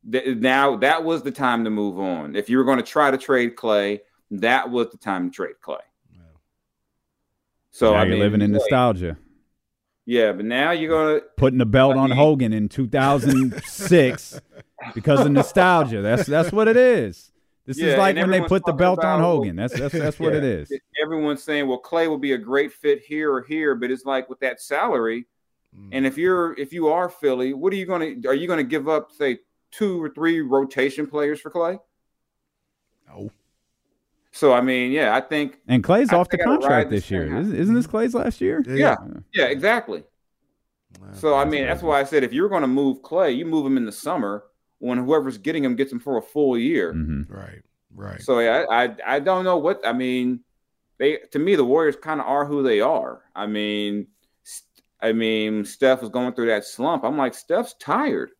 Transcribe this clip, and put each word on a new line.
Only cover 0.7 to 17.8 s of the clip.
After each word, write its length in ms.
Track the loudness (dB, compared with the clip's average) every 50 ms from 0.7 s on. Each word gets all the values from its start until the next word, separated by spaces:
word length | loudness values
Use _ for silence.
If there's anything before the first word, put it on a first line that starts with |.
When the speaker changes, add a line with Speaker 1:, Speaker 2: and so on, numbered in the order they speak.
| 2
Speaker 1:
that 260 | 2 2 2 2 2 0
was 180 | -2 -4 -2
the 100 | -4 -8
time 320 | -6 -2 -2 0 0 0 -2
to 40 | -2
move 300 | -2 -2 -4 -4 -4 -4
on. 360 | -6 -4 -6 -6 -8 -6 -6
If 140 | -6 -4 0
you 80 | 0
were 60 | 2 2
gonna 180 | 2 2 0
try 300 | -2 -2 0 2 2 2
to 60 | 2
trade 380 | 0 0 0 0 0 0 -2 -4
Klay, 440 | -6 -2 0 2 2 2 0 -4 -6 -10 _ _ _ _ _
that 380 | -8 -4 0 2 2 0 0 -2
was 180 | -2 -4 -4 -4
the 80 | -6
time 320 | -12 -8 -6 -4 -4 -4 -6
to 60 | -6
trade 200 | -8 -10 -10 -10 _ _
Klay. 140 | -12 -12 -12 -12 _ _ _ _ _ _
Speaker 2:
Yeah. 60 | -20 -20 -20 _ _ _ _ _ _ _ _ _ _ _ _ _ _ _ _ _ _ _ _ _ _ _ _ _ _ _ _
Speaker 1:
So, 200 | _ 2 4 4 4
Speaker 3:
Now 60 | 4
Speaker 1:
I 40 | 4
Speaker 3:
you're 80 | 2 2
Speaker 1:
mean, 60 | 2
Speaker 3:
living 200 | 2 2 4 4
in 100 | 2 4
Speaker 1:
Klay. 20 | 2
Speaker 3:
nostalgia. 640 | 2 2 2 2 4 4 4 2 0 -4 -6 -8 -8 -14 _ _ _ _ _ _ _ _ _ _ _ _ _ _ _ _
Speaker 1:
Yeah, 240 | 0 2 4 4 4 2
but 120 | -2 -4
now 260 | -2 0 0 2 2
you're 180 | 0 -2 0 0
gonna 300 | 2 2 2 2 0 0 -2 -6 _
Speaker 3:
Putting 220 | 2 2 2 4 2
the 60 | 0
belt 300 | 4 6 6 6 6 6
Speaker 1:
I 40 | 4
Speaker 3:
on 100 | 2 2
Speaker 1:
mean 60 | 4
Speaker 3:
Hogan 360 | 6 6 6 6 4 2 0 0
in 160 | 0 -2 -2
two 180 | -2 -4 -4
thousand 760 | -2 0 0 2 2 2 2 2 2 2 2 2 0 -2 -6 -12
six 760 | -14 -12 -10 2 4 6 6 6 4 2 -4 -12 -16 -18 -20 _ _ _ -20 -20
Speaker 1:
<laughs> 260 | _ _ -18 -18 -12 -12
Speaker 3:
because 300 | -4 0 2 4 4 4
of 60 | 4
nostalgia. 720 | 4 4 2 2 4 4 6 6 6 4 2 0 -2 -2
That's, 240 | 0 0 0 0 0
that's 240 | 0 2 0 0 2
what 160 | 2 2 2
it 100 | 4 6
is. 540 | 6 6 6 4 2 0 -4 -8 -12 -20 _ _ _ _ _ _ _ _
This 140 | -10 -6
Speaker 1:
Yeah, 140 | -2